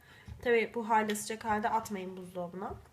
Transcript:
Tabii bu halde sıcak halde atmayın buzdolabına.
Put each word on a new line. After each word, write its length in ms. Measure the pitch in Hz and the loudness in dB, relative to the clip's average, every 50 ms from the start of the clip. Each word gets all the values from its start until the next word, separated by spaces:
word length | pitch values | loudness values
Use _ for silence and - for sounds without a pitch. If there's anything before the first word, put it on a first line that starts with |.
| - - - - - - - - | -20 -20 -20 -20 -16 -16 -12 -2
Tabii 300 | - 247 233 226 214 - - | 2 4 6 6 4 2 0
bu 140 | 240 220 214 | -2 2 4
halde 260 | 233 220 214 214 214 | 4 4 4 2 0
sıcak 300 | 208 - - 220 220 - | -2 -4 -6 -6 -4 0
halde 240 | 226 208 214 214 220 | 0 2 2 2 2
atmayın 480 | 214 226 220 220 208 185 180 185 185 | 2 0 0 -2 -6 -6 -6 -6 -8
buzdolabına. 560 | 185 180 180 180 180 175 175 180 185 202 - 392 - - - | -10 -12 -8 -6 -6 -6 -6 -6 -6 -6 -8 -8 -10 -14 -18